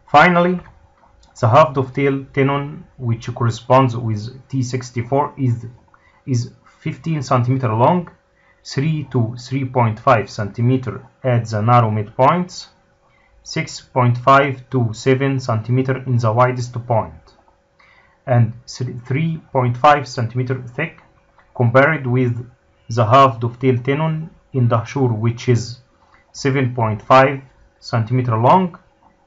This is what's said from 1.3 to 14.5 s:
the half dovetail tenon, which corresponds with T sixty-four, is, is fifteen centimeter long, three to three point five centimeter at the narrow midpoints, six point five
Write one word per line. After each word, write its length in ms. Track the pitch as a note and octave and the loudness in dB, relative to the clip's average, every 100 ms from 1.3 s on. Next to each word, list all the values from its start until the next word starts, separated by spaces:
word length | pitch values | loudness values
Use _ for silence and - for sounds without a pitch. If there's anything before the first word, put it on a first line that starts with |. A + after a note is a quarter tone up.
| - | -2
the 80 | A#2 | 4
half 280 | C#3 D#3 C#3 | 6 6 2
dovetail 500 | B2+ C#3 C#3 C3+ C3+ | -4 -2 0 -2 -4
tenon, 500 | C#3+ C#3 C#3+ C#3+ D#3 - - | 0 0 0 -4 -12 -18 -8
which 340 | A#2+ A#2 - A#2+ | -6 -4 -6 -4
corresponds 600 | A#2 - - C3 C3 A#2 | -4 -4 2 4 4 0
with 540 | A2+ G#2 A2+ - - | -4 -6 -8 -14 -8
T 140 | C3+ | -6
sixty-four, 720 | A#2+ B2+ - B2 A#2 C#3 C#3+ - | -4 -6 -8 -10 -2 0 0 -2
is, 300 | B2+ A#2 A#2 - _ _ _ _ - | -2 -2 -8 -18 _ _ _ _ -4
is 260 | A#2+ A#2+ - _ _ | -4 -4 -12 _ _
fifteen 420 | D#3+ D#3+ E3 D3+ | -12 -8 -6 -6
centimeter 500 | B2+ B2+ B2 C3 A#2 | 0 0 2 0 -2
long, 380 | A2 C3+ F3+ E3+ - _ _ _ _ | 2 2 2 -2 -14 _ _ _ _
three 440 | - C3+ D#3 D#3 C3 | -10 -4 -2 -4 -4
to 240 | B2+ A2 - | -2 -2 -6
three 280 | - C3+ B2 | -8 -6 -4
point 340 | B2+ A2+ G#2+ | -2 -2 0
five 280 | C#3 A#2 - | 0 0 0
centimeter 800 | - G#2 - A#2+ B2+ G#2+ G2 - _ | -8 -8 -2 0 0 -2 -12 -16 _
at 220 | B2+ A#2 A2 | -2 -2 -2
the 160 | G#2+ | -2
narrow 300 | A2+ B2 A2 | 2 4 2
midpoints, 800 | G#2+ G#2 - C3+ F3 F3+ - - _ _ _ _ _ _ _ | -2 -6 0 2 2 -4 -10 -20 _ _ _ _ _ _ _
six 360 | - D#3 D#3+ - | -10 -8 -8 -12
point 380 | - C3 B2 A#2+ | -6 -2 0 2
five 500 | C3+ C#3 D3 | 4 4 4